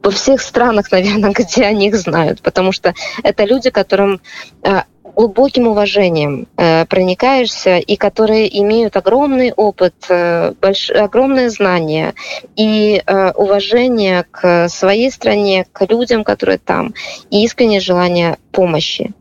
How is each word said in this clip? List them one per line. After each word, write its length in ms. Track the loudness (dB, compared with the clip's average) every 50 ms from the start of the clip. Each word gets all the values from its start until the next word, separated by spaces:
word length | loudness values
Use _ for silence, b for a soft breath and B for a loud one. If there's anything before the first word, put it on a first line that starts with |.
| 0
во 80 | 0
всех 300 | -2 0 2 2 2 2
странах, 500 | 0 -4 -2 0 0 2 2 0 0 0
<laughs> 0 |
наверное, 400 | 0 0 0 0 0 0 0 0
где 340 | 0 0 -2 0 0 0 0
о 80 | 2 2
них 220 | 2 0 0 0
знают, 460 | -2 -2 -2 -2 0 0 -2 -2 -4
потому 300 | _ -4 -2 0 0 0
что 220 | -2 0 -2 -4 -4 B B B B B B
это 220 | -2 0 0 0
люди, 240 | 0 0 0 0 -2
которым, 500 | 0 0 -2 _ 0 0 2 0 0 -4 B B B B B B B _ -2
э, 180 | -2 0 0 -2 _ _ _ _ -8 0
глубоким 520 | 0 0 2 2 2 0 2 2 0 0
уважением, 800 | 2 2 2 0 0 2 0 2 2 0 0 -2 -2 -4 -6 -8 _ _
э, 280 | 0 2 2 2 2 2
проникаешься, 920 | 0 0 0 0 0 0 0 0 2 2 2 0 -2 -4 -2 0 2 2
и 180 | 2 0 -2 -4
которые 520 | -2 -2 -2 0 0 0 2 2 2 0 0 0 0
имеют 340 | 0 2 2 0 0 0 -2
огромный 540 | -2 0 2 2 2 2 2 0 0 0 0
опыт, 440 | 0 0 0 0 0 0 0 -2 -2 _ -4 -2
э, 440 | 0 0 2 0 0 0 -2 -4 -4 _
больш-, 300 | 0 0 0 0 -4 -2
огромное 580 | 0 0 0 2 2 0 2 2 2 0 0 -2
знание 640 | -2 0 0 0 0 0 -2 -2 -2 -2 -4 -4 -6 B B B B B B B _
и, 460 | -2 0 0 2 2 2 2 2 0 0
э, 260 | 0 0 2 0 0 0
уважение 920 | 0 0 2 2 0 0 0 0 2 2 2 0 0 0 0 0 -2 -2 _
к 380 | -10 -2 0 2 2 2 2 0
своей 400 | -2 -2 0 2 2 2 0 -2
стране, 540 | -2 -2 -2 0 0 2 0 0 0 0 -2 _ _
к 120 | -4 -2
людям, 360 | 0 0 -2 0 0 -2 -2 0
которые 360 | -2 -4 -2 0 -2 -2 -2
там, 340 | _ -4 -4 -2 -2 -6 B B B B B B B B
и 120 | 0 0 0
искреннее 360 | 0 0 0 0 2 2 0
желание 580 | 0 0 0 0 2 0 0 0 0 0 -2 -6 _ _
помощи. 600 | 0 0 0 2 0 -2 -4 -4 -6 -8 -8 -8 -10 _